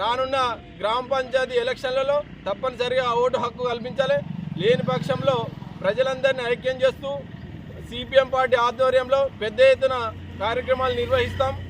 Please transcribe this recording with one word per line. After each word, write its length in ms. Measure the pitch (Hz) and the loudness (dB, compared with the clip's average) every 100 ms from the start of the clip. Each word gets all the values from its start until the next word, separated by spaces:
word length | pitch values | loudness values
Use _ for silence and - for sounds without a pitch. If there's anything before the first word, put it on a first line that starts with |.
రానున్న 380 | 208 247 262 269 247 226 - 170 | -2 -2 -2 0 0 -4 -10 -4
గ్రామ 220 | 196 233 247 | -2 -2 0
పంచాయతీ 400 | 269 254 262 254 247 | -2 0 -2 0 0
ఎలక్షన్లలో 540 | 233 254 262 262 269 285 294 - 190 | -2 -2 -2 -2 0 0 -2 -8 -6
తప్పనిసరిగా 600 | 196 254 247 247 254 247 240 | -4 -4 -2 -2 0 0 2
ఓటు 160 | 247 247 | 2 0
హక్కు 180 | 240 233 247 | -2 -4 -4
కల్పించాలి. 480 | 240 247 247 262 277 - - - - | -4 -4 -2 0 0 -2 -8 -8 0
లేని 220 | 196 254 254 | 2 2 2
పక్షంలో 460 | 254 - 254 269 247 220 - - - | -2 -2 -2 2 0 0 -8 -14 -4
ప్రజలందరినీ 600 | 180 214 262 262 262 262 240 | -2 2 0 2 0 0 -2
ఐక్యం 240 | 240 254 262 | -2 -2 0
చేస్తూ 280 | 262 247 269 277 - - - - - - - | 0 0 -6 -8 -10 -14 -14 -14 -14 -14 -12
సిపిఎం 400 | 240 247 269 262 | -10 2 4 4
పార్టీ 220 | 262 254 247 240 | 4 4 4 4
ఆధ్వర్యంలో 540 | 240 262 254 254 269 277 - | 2 4 4 4 2 2 -2
పెద్ద 200 | 208 214 262 | -2 6 6
ఎత్తున 240 | 262 262 254 226 - - - | 8 4 0 -4 -6 -12 -4
కార్యక్రమాలు 520 | 202 240 240 262 262 247 | -2 0 0 0 0 0
నిర్వహిస్తాం. 520 | 240 254 240 - 269 269 - | 0 2 0 0 -2 -2 -10